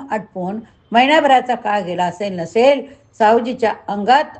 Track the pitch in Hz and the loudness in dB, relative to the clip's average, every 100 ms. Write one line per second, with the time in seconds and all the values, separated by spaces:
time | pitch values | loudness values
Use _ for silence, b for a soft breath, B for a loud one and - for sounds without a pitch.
0 | - 214 - 185 180 220 B _ _ 226 | -6 -8 -8 -10 -8 -8 B _ _ 2
1 | 262 311 285 254 247 233 214 208 175 175 | 4 4 4 2 0 -4 -4 -4 -4 -4
2 | 180 175 202 180 165 226 269 269 B B | -4 -4 -8 -8 -4 2 2 2 B B
3 | _ - 214 233 240 - 214 - - 208 | _ 0 4 4 0 -2 -4 -4 -8 -4
4 | 202 277 302 | 2 2 0